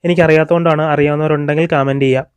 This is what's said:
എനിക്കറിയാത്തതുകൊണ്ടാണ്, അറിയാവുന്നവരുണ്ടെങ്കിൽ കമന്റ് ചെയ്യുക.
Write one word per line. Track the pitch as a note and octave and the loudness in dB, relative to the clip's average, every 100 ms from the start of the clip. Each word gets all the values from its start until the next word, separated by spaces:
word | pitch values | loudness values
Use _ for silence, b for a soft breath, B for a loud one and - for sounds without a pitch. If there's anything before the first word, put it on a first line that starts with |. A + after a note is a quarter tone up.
എനിക്കറിയാത്തതുകൊണ്ടാണ്, | E3+ F3 D#3+ D#3 D#3 E3+ E3+ D3+ | -2 0 4 2 2 0 0 0
അറിയാവുന്നവരുണ്ടെങ്കിൽ | D#3 D3 D3 D3 D#3 D3+ D3 D3+ E3 | 0 0 0 0 -2 -2 -2 -2 0
കമന്റ് | D#3 C3+ C#3 | 0 -2 0
ചെയ്യുക. | C3+ C3 C#3+ | 0 -2 -4